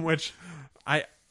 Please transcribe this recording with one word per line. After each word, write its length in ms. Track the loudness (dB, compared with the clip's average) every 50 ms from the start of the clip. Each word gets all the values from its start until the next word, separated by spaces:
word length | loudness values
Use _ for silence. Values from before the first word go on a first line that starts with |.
which 300 | 2 2 2 2 2 -4 -10 -12 -16 -16 -16 -16 -16 -18 _ -8 -2
I, 180 | 2 2 2 0 -2 -10 _ _ 2